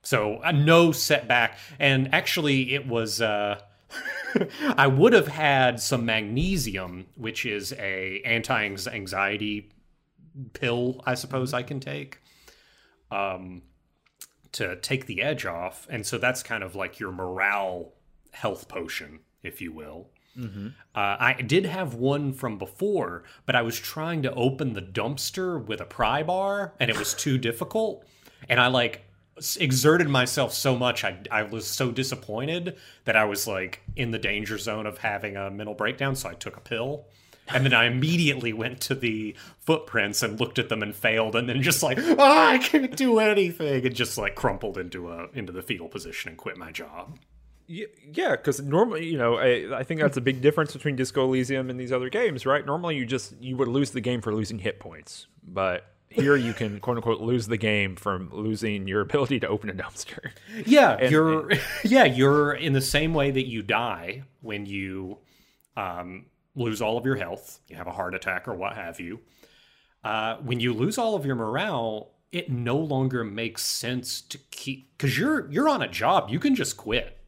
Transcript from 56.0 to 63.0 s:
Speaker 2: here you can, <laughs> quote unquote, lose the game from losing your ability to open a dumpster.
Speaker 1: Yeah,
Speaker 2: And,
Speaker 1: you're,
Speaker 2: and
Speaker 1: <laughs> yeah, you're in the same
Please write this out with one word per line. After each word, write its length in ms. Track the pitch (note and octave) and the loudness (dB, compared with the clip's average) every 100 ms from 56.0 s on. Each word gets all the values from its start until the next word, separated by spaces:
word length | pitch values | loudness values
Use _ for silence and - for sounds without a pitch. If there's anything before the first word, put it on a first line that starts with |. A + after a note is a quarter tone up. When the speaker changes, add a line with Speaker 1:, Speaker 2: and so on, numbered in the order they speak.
| _ | _
Speaker 2:
here 260 | - C#3 | 2 6
you 180 | C#3+ A#2 | 6 4
can, 260 | G#2+ A2 G2+ | -2 -4 -4
<laughs> 20 | |
quote 160 | B2+ A#2+ | -2 -2
unquote, 220 | A#2 A2+ | 0 0
lose 240 | A2+ B2 G#2 | 2 0 0
the 100 | A2+ | 0
game 380 | G#2+ G#2 G2 | 2 2 0
from 340 | F2+ G#2 F#2+ F2 | -2 -4 -4 -6
losing 560 | D2+ A2 G#2+ A2 G#2 F#2+ | -6 -4 -2 -2 -4 -2
your 140 | G2+ | -2
ability 380 | G2 D3 B2+ B2+ | 0 0 2 0
to 60 | - | 0
open 220 | G#2 G#2+ | -2 -2
a 40 | |
dumpster. 580 | F#2 - - - - - - - A3 | -8 -10 -10 -14 -12 -14 -16 -14 -8
Speaker 1:
Yeah, 320 | A3 D4 G#3 G#2+ | 6 8 8 6
Speaker 2:
And, 120 | B2+ | 6
Speaker 1:
you're, 380 | D#3 D#3+ D#3 D3+ | 6 6 2 2
Speaker 2:
and 100 | - - | 0 0
Speaker 1:
<laughs> 100 | - | -2
yeah, 220 | G3+ C4 | 4 8
you're 480 | F3 B2 C3+ D3 D3 | 6 8 6 6 4
in 200 | C3 D#3 | 0 2
the 80 | C3+ | 2
same 320 | C3 D3 | 2 2